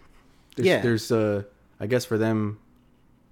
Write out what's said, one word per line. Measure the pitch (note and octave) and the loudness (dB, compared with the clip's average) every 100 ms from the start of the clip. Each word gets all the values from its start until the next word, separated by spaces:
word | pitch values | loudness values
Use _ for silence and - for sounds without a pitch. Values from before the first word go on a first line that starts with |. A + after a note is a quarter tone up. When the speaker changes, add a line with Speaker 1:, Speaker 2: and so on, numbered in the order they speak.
| - - _ _ _ - | -20 -20 _ _ _ -2
Speaker 1:
There's, | F#3 | 2
Speaker 2:
Yeah. | B2+ | 2
Speaker 1:
there's, | A#2+ A2+ - | 2 0 0
uh, | A2+ G#2+ G2+ G2 _ _ - | 0 0 -2 -6 _ _ -10
I | G#2+ | -2
guess | B2 | -2
for | - A2 | 0 0
them, | A2 A2 G#2 G#2 _ _ _ _ _ _ _ | 0 0 -2 -6 _ _ _ _ _ _ _